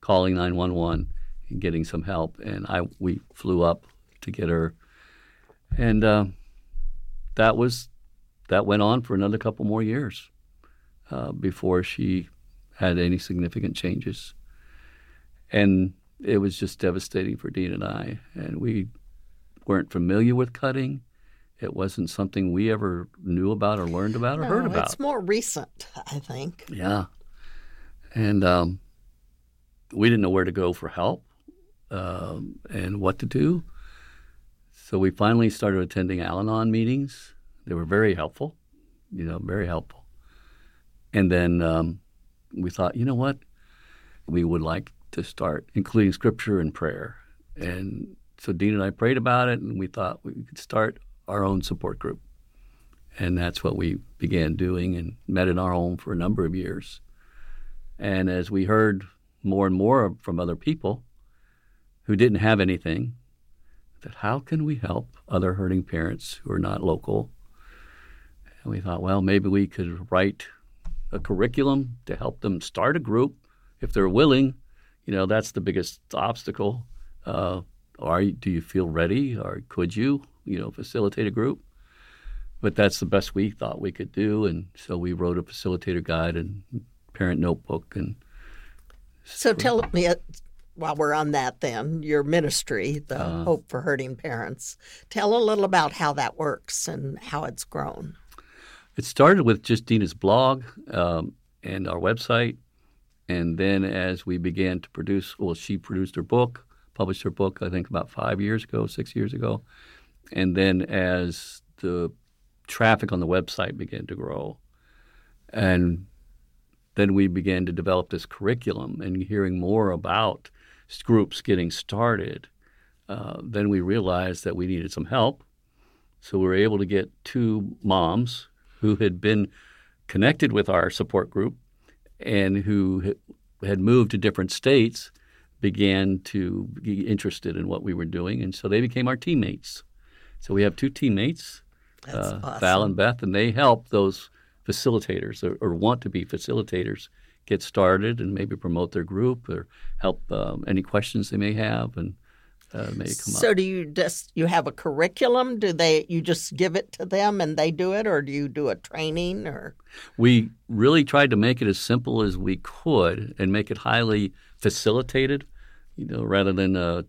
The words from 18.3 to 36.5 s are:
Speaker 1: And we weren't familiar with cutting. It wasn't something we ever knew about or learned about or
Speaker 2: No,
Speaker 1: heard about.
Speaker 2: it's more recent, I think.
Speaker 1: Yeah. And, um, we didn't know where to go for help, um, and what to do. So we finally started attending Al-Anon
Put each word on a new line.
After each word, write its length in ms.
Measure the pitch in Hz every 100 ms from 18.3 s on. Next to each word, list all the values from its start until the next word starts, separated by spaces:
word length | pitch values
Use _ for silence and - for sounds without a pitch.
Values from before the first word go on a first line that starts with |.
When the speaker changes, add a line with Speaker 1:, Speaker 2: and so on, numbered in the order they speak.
Speaker 1:
And 260 | - - -
we 280 | 117 110 107 - - - - - - - -
weren't 240 | 95 -
familiar 440 | 92 87 101 117
with 180 | 123 123
cutting. 500 | - 131 131 131 135 - _ - - - -
It 140 | 92
wasn't 360 | 92 95 - 85
something 420 | - 98 101 92
we 180 | 90 110
ever 360 | 110 98 87 87 -
knew 280 | 95 87 95
about 260 | 104 104 104
or 80 | 85
learned 300 | 87 104 110
about 220 | 120 151
or 40 |
Speaker 2:
No, 60 | 156
Speaker 1:
heard 180 | 214 254
about. 200 | - -
Speaker 2:
it's 120 | -
more 200 | 285 247
recent, 680 | 180 214 - - - - - 139 -
I 60 | 143
think. 460 | - 131 156 - -
Speaker 1:
Yeah. 380 | 98 92 101 90 - - - - - - - - - -
And, 280 | 110 107 101
um, 360 | 92 90 87 92 - _ - _ _ _ _ _ _ _ _
we 160 | - 113
didn't 140 | 113
know 80 | 92
where 140 | 95
to 80 | 90
go 200 | 90 90
for 160 | 87 73
help, 360 | - 98 180 _ _ - _ _ _ -
um, 680 | 95 92 90 90 82 92 - -
and 320 | 101 92 101
what 180 | 92 -
to 60 | -
do. 360 | 131 147 175 - - - - - - - - - _ _
So 260 | - - 98
we 120 | 95
finally 400 | 90 104 117 113
started 300 | - 104 95
attending 400 | 87 98 90 90
Al-Anon 500 | 85 90 107